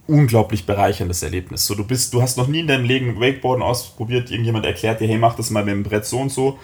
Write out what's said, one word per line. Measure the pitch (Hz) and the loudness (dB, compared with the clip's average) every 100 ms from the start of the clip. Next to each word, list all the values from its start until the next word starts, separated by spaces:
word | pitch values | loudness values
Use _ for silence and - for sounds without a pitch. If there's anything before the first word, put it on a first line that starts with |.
| - | 2
unglaublich | 151 131 113 104 107 - | 4 6 4 2 -2 -2
bereicherndes | 101 101 - 90 87 | 2 2 2 -4 -4
Erlebnis. | 80 90 90 - - | -4 -6 -6 -4 -4
So, | 104 | -2
du | |
bist, | 101 127 - | -2 -2 0
du | 120 | 0
hast | 127 123 | 0 0
noch | 127 | -2
nie | 160 | 0
in | 160 | 0
deinem | 131 | 2
Leben | 120 131 123 104 | 2 0 0 0
Wakeboarden | 127 135 131 120 | 0 0 0 0
ausprobiert, | 90 123 - - 113 123 120 | 0 -2 -6 -10 -4 -4 -2
irgendjemand | 113 117 113 98 | -2 0 0 -2
erklärt | - 110 110 | 0 -2 0
dir, | 110 | 0
hey, | 110 | 2
mach | 113 - | 2 0
das | 113 | -2
mal | 107 | -2
mit | 104 | 0
dem | 101 | -2
Brett | 104 107 | 0 -2
so | - 123 | -2 -4
und | 135 | -4
so, | 131 135 135 | 0 -2 -2